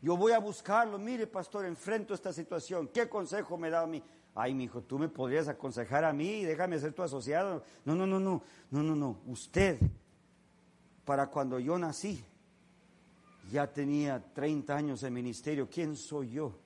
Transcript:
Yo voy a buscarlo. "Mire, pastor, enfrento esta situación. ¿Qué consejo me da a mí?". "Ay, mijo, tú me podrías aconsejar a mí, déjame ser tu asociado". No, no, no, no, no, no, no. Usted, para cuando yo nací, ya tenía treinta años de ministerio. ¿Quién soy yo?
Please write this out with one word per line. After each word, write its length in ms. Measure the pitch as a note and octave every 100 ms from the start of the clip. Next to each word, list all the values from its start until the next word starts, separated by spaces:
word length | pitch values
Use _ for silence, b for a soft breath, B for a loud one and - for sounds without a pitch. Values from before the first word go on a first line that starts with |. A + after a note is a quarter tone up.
Yo 140 | C#3+ F3
voy 140 | G#3+
a 60 | A3+
buscarlo. 600 | G#3 - - G#3 A#3 G3+
"Mire, 280 | G#3 B3 A3
pastor, 380 | F#3+ F3 G#3
enfrento 480 | F#3 E3 - A3 G#3
esta 200 | G3 G3
situación. 560 | D#3 E3 E3+ - F#3 C#3+
¿Qué 200 | - A#3
consejo 480 | A3+ F3 F#3+ G3 E3+
me 140 | E3
da 120 | E3
a 40 | E3
mí?". 160 | D#3+ - B B
"Ay, 220 | - A#2+
mijo, 260 | C3+ B2 B2
tú 140 | G#2 C3+
me 120 | D#3
podrías 400 | D#3 C3 C#3+ D3+
aconsejar 560 | C#3 C#3 B2 A#2 C#3
a 80 | D#3+
mí, 320 | C#3+ E3 G#3+
déjame 340 | F#3 D#3 F3+ E3
ser 140 | D3
tu 100 | D3
asociado". 640 | F3+ C3+ B2 D3+ G3 E3+ - B
No, 100 | -
no, 120 | D#3+ F#3+
no, 140 | F#3+
no, 220 | F#3+ F3+ B B B
no, 120 | C#3
no, 120 | D3+
no. 240 | D#3 C#3 G#2 -
Usted, 520 | B2 - E3+ G3 C#3 - - _ _ _ _ _ _ _ _ - -
para 220 | - C#3 C#3
cuando 320 | D3 C3+ B2+
yo 180 | B2+ F3
nací, 480 | E3+ C#3+ G3+ E3+ A2+ - _ _ _ _ _ - - - - - F#2
ya 160 | C3 C#3+
tenía 560 | D3 C#3+ D3 D3 C3 -
treinta 440 | - D3 D3+ C#3 C#3+
años 240 | D3 B2+
de 100 | C3
ministerio. 580 | B2 B2 A2+ - D3+ C3
¿Quién 280 | - D#3+ D3
soy 340 | - D3+ B2+
yo? 260 | B2 D3 G2